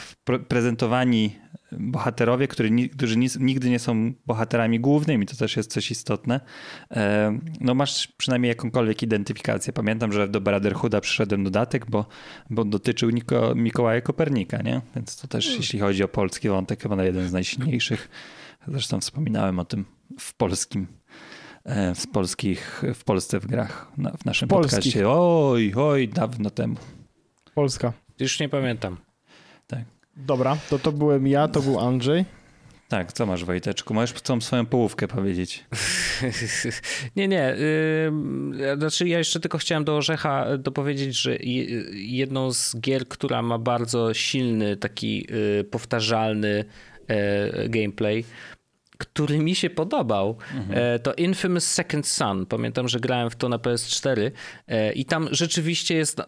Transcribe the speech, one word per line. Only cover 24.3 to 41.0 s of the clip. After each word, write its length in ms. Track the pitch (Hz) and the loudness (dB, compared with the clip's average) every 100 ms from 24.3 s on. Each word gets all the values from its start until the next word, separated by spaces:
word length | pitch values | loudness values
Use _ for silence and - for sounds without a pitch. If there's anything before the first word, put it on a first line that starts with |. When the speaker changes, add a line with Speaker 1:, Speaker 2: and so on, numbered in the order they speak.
| - 131 | 0 4
Speaker 2:
Polskich. 280 | 190 147 107 | 4 4 4
Speaker 1:
podcaście. 300 | 131 117 101 | 2 4 4
Oj, 600 | 151 175 170 143 120 107 107 | 6 6 6 6 4 4 4
oj, 320 | 151 139 117 | 4 4 2
dawno 420 | - 113 120 104 | 0 -2 0 -4
temu. 260 | - 113 117 - - - _ _ _ _ | -2 -2 -4 -10 -20 -20 _ _ _ _
Speaker 2:
Polska. 380 | - 131 - 117 - _ - | 0 0 2 -4 -4 _ -6
Speaker 3:
Już 200 | 131 - | -2 -2
nie 80 | 147 | 0
pamiętam. 480 | 143 131 117 107 87 - _ _ - - - - | 0 0 -2 -4 -8 -16 _ _ -20 -20 -20 -10
Speaker 1:
Tak. 140 | 123 113 _ _ - | -8 -10 _ _ -10
Speaker 2:
Dobra, 400 | 135 131 127 151 - | -2 2 2 0 0
to, 80 | 139 | 0
to 140 | 160 | 0
byłem 340 | 147 151 139 135 | 2 4 4 4
ja, 220 | 139 151 | 4 2
to 140 | 151 | 2
był 180 | 139 117 | 2 2
Andrzej. 440 | 120 127 123 165 185 - - - - - - | 2 2 2 2 0 -4 -20 -20 -20 -18 -6
Speaker 1:
Tak, 240 | 104 85 | -4 -4
co 140 | - 110 | -2 0
masz, 180 | 87 | 0
Wojteczku? 500 | 87 90 92 - - | 0 -2 -2 -6 -2
Możesz 260 | 110 117 - | 0 0 -2
tą 180 | - 120 | -2 -2
swoją 260 | 113 123 117 | 0 0 2
połówkę 420 | 127 110 - 104 | 2 2 0 -4
powiedzieć. 560 | - 98 90 90 - - - - - - - 127 | 0 0 0 -2 -6 -10 -4 -2 -2 -2 -2 -2
Speaker 3:
<laughs> 840 | 107 117 - 120 - - - 131 196 | -2 -4 -2 -4 -4 -6 -6 -6 -2
Nie, 120 | 196 | 2
nie, 260 | 190 131 - 151 156 156 156 160 | 4 2 2 2 2 2 2 0
ym, 480 | 151 143 135 139 135 | 0 -2 -4 -4 -2
ja, 180 | 135 143 | -2 0
znaczy 320 | 156 - 175 | 0 0 2
ja 100 | 170 | 2
jeszcze 220 | 156 170 | 0 -2
tylko 180 | 165 156 | -2 -2
chciałem 260 | - 160 | 0 0
do 120 | 151 151 | 2 0
Orzecha 600 | 143 156 156 139 123 135 | 0 0 0 0 0 -2
dopowiedzieć, 580 | 135 131 143 139 | -2 -2 -2 -2